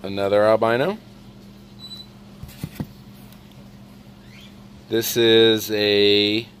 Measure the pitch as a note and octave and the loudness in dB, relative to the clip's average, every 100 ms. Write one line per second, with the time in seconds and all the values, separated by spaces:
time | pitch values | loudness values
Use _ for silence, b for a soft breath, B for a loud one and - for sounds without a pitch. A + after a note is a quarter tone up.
0 | F#2+ G2 G2 G#2 G#2+ A2 A2+ A#2 D#3 G#3+ | -10 -6 -2 0 2 2 0 -2 -4 -6
1 | - - - - - - - - - - | -16 -20 -20 -20 -20 -20 -20 -20 -20 -20
2 | - - - - - - - - - - | -20 -20 -20 -20 -20 -16 -16 -12 -14 -14
3 | - - - - - - - - - - | -20 -20 -20 -20 -20 -20 -20 -20 -20 -20
4 | - - - - - - - - - A2+ | -20 -20 -20 -20 -20 -20 -20 -20 -6 -6
5 | A2+ A#2+ A#2 A2+ A2+ A2 G2+ G#2+ G#2 G2+ | -4 0 4 6 4 2 -2 -4 0 2
6 | G2+ G#2 G#2 G#2+ A#2 - | 2 2 0 -2 -8 -20